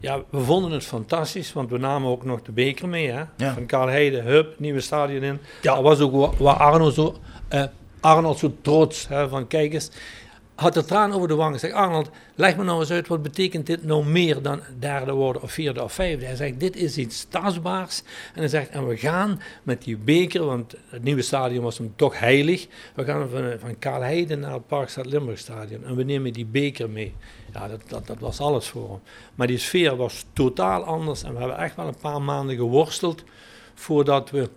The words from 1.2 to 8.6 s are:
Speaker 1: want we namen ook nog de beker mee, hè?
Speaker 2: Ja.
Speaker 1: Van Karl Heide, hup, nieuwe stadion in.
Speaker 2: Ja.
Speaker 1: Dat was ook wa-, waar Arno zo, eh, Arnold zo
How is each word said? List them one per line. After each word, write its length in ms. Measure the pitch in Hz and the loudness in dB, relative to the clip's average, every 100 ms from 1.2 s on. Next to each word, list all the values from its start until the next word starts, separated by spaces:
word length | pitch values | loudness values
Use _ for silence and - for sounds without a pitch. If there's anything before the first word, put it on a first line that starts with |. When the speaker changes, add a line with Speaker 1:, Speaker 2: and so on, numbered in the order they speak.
| 156 196 160 | -2 -6 -8
Speaker 1:
want 180 | 151 123 | -6 -4
we 80 | 120 | -2
namen 320 | 135 139 131 | -2 -2 0
ook 140 | 123 | -2
nog 180 | 127 120 | -4 -8
de 100 | - | -6
beker 360 | 113 131 135 180 | 0 0 0 -6
mee, 220 | 170 147 | -4 -4
hè? 120 | 120 156 - | -4 -8 -4
Speaker 2:
Ja. 180 | 135 | -4
Speaker 1:
Van 120 | 123 120 | -4 -2
Karl 220 | 135 127 | 2 4
Heide, 320 | 139 147 131 | 4 4 2
hup, 380 | 117 147 156 - | 4 4 4 -4
nieuwe 220 | 147 139 | -4 -4
stadion 420 | 127 151 143 139 | -2 -2 0 -2
in. 160 | 139 139 - - | -4 -6 -10 -2
Speaker 2:
Ja. 120 | - | 2
Speaker 1:
Dat 80 | 135 | 6
was 180 | 135 147 | 8 8
ook 120 | 147 | 6
wa-, 240 | 135 143 - | 6 4 6
waar 160 | 139 | 4
Arno 360 | 139 147 160 156 | 8 6 6 4
zo, 260 | 135 160 160 - - - | 4 0 -2 -16 -14 -4
eh, 160 | 143 139 - - - | -2 -2 -6 -20 2
Arnold 380 | 160 160 165 147 | 6 8 6 0
zo 140 | 156 - | -2 -2